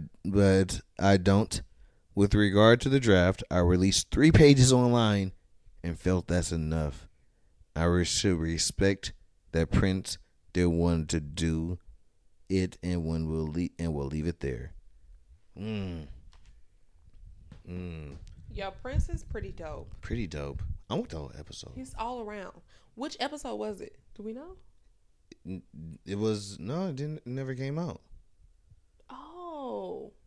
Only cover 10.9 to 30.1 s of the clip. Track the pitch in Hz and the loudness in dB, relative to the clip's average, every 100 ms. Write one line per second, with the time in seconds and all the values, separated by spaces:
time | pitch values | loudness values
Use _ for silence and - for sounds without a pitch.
10.9 | 82 76 82 73 80 82 80 82 90 - | 2 0 -4 -4 -4 -2 -2 -4 -8 -12
11.9 | - _ _ _ _ - 95 92 - 90 | -20 _ _ _ _ -4 -2 -2 -4 -4
12.9 | 87 80 80 80 80 78 80 90 - 85 | -2 -2 -2 -2 -2 -2 -2 -4 -4 -4
13.9 | 73 69 76 80 - 69 60 67 - - | -4 -4 -4 -4 -4 -6 -6 -10 -16 -20
14.9 | - - - _ - _ - 107 104 95 | -20 -20 -20 _ -20 _ -12 -8 -6 -6
15.9 | 85 73 - - - - - - _ _ | -8 -12 -16 -20 -20 -20 -20 -20 _ _
16.9 | _ - - - - - - - 90 90 | _ -20 -20 -20 -20 -20 -20 -14 -10 -10
17.9 | 80 73 71 - - - - 196 - 247 | -12 -14 -16 -18 -20 -14 -12 -12 -12 -6
18.9 | 285 - 339 - 220 196 - 160 147 - | -4 -4 -6 -10 -12 -12 -12 -12 -14 -16
19.9 | - - 117 95 76 71 65 - - - | -16 -10 -8 -6 -8 -10 -10 -10 -10 -8
20.9 | 147 247 78 69 - - - - - 262 | -8 -8 -10 -12 -14 -18 -18 -16 -16 -14
21.9 | - 226 247 208 208 180 175 - - _ | -10 -10 -10 -12 -12 -14 -18 -20 -20 _
22.9 | - 294 - 277 294 269 214 214 196 - | -12 -12 -8 -8 -8 -10 -8 -8 -10 -14
23.9 | - - - 214 233 330 370 - _ _ | -20 -20 -16 -14 -12 -14 -20 -20 _ _
24.9 | _ _ _ _ - 85 92 - - 80 | _ _ _ _ -18 -12 -12 -14 -18 -16
25.9 | 73 - 101 110 107 101 101 98 160 190 | -16 -10 -4 -2 -4 -6 -12 -8 -6 -6
26.9 | 135 147 151 120 131 131 127 135 151 175 | -6 -8 -10 -10 -10 -8 -8 -6 -6 -8
27.9 | - _ - _ _ _ _ _ _ _ | -10 _ -20 _ _ _ _ _ _ _
28.9 | _ - 254 294 349 349 311 262 208 185 | _ -20 -20 -20 -16 -14 -12 -10 -8 -8
29.9 | 151 - | -12 -14